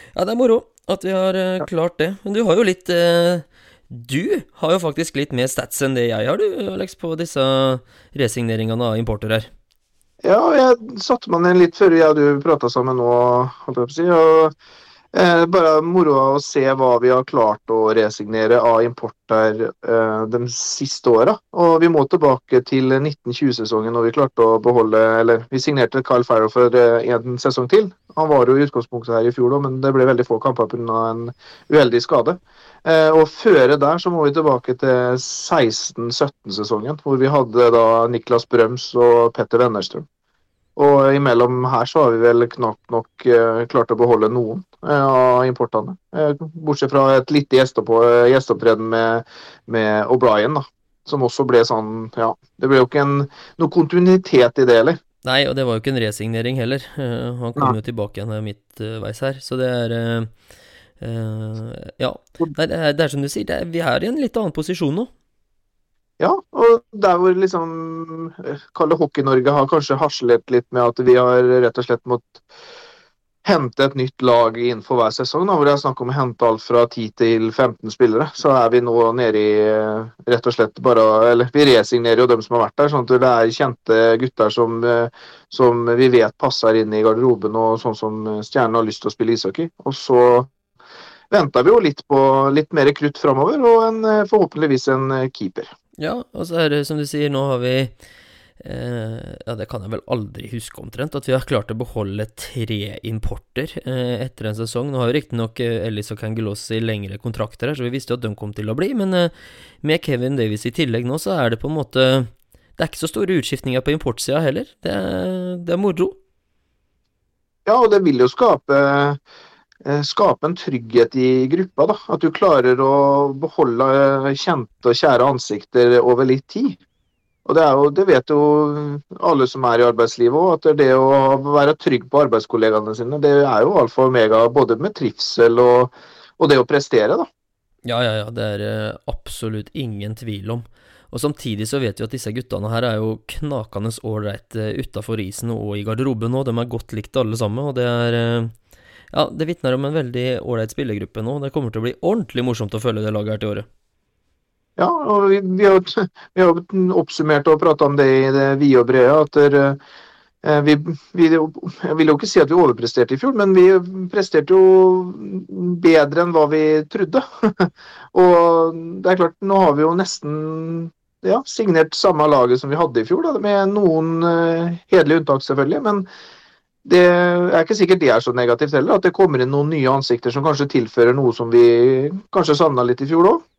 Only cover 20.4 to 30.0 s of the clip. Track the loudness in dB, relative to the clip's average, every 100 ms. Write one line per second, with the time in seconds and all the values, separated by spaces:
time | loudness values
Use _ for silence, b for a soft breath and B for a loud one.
20.4 | -6 -8 -8 -8 -8 -4 2 2 2 0
21.4 | _ 0 2 4 2 2 0 2 2 0
22.4 | 0 0 0 0 0 0 -2 -6 -10 -4
23.4 | -2 -2 -4 -4 -2 -2 -2 0 -2 2
24.4 | 2 2 2 2 2 2 2 2 2 0
25.4 | -2 -6 -2 0 0 -2 0 -2 2 0
26.4 | 2 2 4 4 4 2 0 -4 -4 -6
27.4 | -4 -2 0 2 0 -6 _ -4 2 2
28.4 | 4 2 0 -4 -8 -10 -4 0 0 0
29.4 | 0 0 -4 -2 0 2